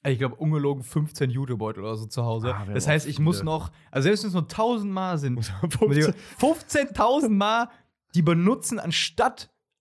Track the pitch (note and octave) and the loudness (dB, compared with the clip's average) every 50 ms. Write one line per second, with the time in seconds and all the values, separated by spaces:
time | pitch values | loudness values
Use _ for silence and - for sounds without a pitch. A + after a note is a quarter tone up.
0 | _ C#3 C3+ A2 C3+ C3 B2 - D#3+ D#3 D#3 D3+ C#3+ C#3+ C#3 C3+ A#2+ - - D#3+ | _ 0 0 0 -2 -4 -4 -2 -2 0 0 2 2 0 0 -2 -6 -4 -2 -2
1 | D3+ D3+ - - D3 B2+ A#2+ C3+ C#3 B2+ B2 G#2 G#2+ A2 A2 F#2+ G2 A2 A2 A2 | -2 -2 -2 -2 -2 -2 0 -2 -4 -4 -4 -4 -4 -6 -6 -6 -8 -6 -6 -6
2 | A2 G#2+ - - A#2+ A#2 A2+ A2+ A2+ B2 B2 G#2 G#2 F#2+ G#2 C3 - D3+ D3+ D#3 | -8 -8 -4 -4 -2 -2 -2 -2 -2 -4 -4 -4 -6 -4 -4 -2 0 2 0 0
3 | - C#3+ C#3+ - D3+ D#3+ F3+ - - D#3 D#3 D#3 - - - - _ _ - C#3 | 0 -2 -2 0 2 2 2 0 -2 -2 -2 -4 -4 -8 -14 -16 _ _ -4 0
4 | C3+ E3+ G#3 G#3 - G#3 F3+ F3+ D3+ - - - A3 A#3 B3 A3+ G3+ G3+ F#3+ F#3 | 2 2 2 2 0 -2 -2 -2 -2 -2 -2 -2 0 0 0 -2 -2 -4 -4 -4
5 | F#3+ F#3 F3 D#3 C#3+ C3+ B2 A#2+ A2+ - F#2+ - - E3+ - - A3+ F3 C#3 D3 | -4 -2 -2 -2 -2 -2 -2 -2 -4 -6 -4 -4 -4 -4 0 2 2 4 4 4
6 | D3+ E3+ - - - - - - - C#4+ D#4+ D#4+ - - - D4 C#4 C#4 G3 - | 4 2 2 -2 -8 -18 -4 2 2 2 2 2 -4 -2 0 0 0 0 0 2
7 | G#3 A#3+ C4 D4 D4 A#3 G#3+ G3 G3+ G#3 A3 A#3 A#3+ A#3 - _ _ _ _ _ | 2 4 4 4 4 2 2 2 2 2 2 0 0 -2 -6 _ _ _ _ _
8 | _ _ - E3+ E3 D#3+ E3+ E3 F3 G3 B3 C4+ - - A#3+ G#3+ - E3 D#3+ - | _ _ 0 2 4 4 4 4 4 4 2 2 -2 -6 -6 -4 -4 -2 -2 -2
9 | - - _ - A#3 B3 A#3+ - - _ _ _ _ _ _ _ | -2 -2 _ 0 0 0 0 -4 -18 _ _ _ _ _ _ _